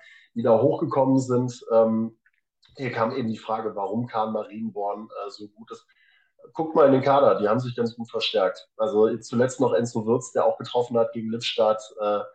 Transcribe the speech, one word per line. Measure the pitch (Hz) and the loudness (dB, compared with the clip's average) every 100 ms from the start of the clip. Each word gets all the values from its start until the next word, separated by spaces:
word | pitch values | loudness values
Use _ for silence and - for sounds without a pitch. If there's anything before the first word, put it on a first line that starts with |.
| - - _ | -20 -20 _
die | 117 | -4
da | 120 110 | 4 4
hochgekommen | 127 - 139 139 135 135 | 4 2 -2 0 2 2
sind. | 123 123 127 - - | 2 0 -2 -6 0
Ähm, | 113 110 110 113 - _ _ _ _ _ - | 4 4 2 -4 -8 _ _ _ _ _ -10
hier | 127 | -6
kam | 117 113 135 | -2 -2 -2
eben | 113 | -4
die | 107 | -6
Frage, | - 110 107 98 | -6 -6 -6 -6
warum | 98 113 120 | -6 -4 -4
Kahn | 113 110 | -4 -4
Marienborn, | 110 104 110 113 101 101 101 110 135 139 | -4 -8 -10 -10 -6 -8 -8 -12 -12 -12
äh, | |
so | - 104 | -14 -20
gut | 107 - | _ -20
ist. | - _ _ _ _ _ _ - | -20 _ _ _ _ _ _ -20
Guckt | - 160 165 | -10 -2 4
mal | 139 | 6
in | |
den | 131 | 6
Kader, | 139 139 127 98 | 4 4 4 4
die | 101 | 2
haben | 117 | 0
sich | 123 120 | -2 -6
ganz | 117 117 | -6 -6
gut | 113 | -10
verstärkt. | 113 - 107 92 - - - | -6 -2 0 0 -2 -14 -4
Also | 107 104 110 117 | -2 2 2 2
zuletzt | - 120 127 - | -4 0 0 2
noch | 123 | 0
Enzo | - 120 117 107 | 2 0 -4 0
Wirtz, | 120 - | -2 0
der | 127 113 | 0 0
auch | 113 | 0
getroffen | 123 123 120 117 | -4 -2 0 0
hat | 113 | 0
gegen | 117 110 | -2 -6
Lippstadt. | 117 - - 110 107 - - | -6 -6 0 2 2 -4 -6
Äh, | 104 104 - | -2 -2 -4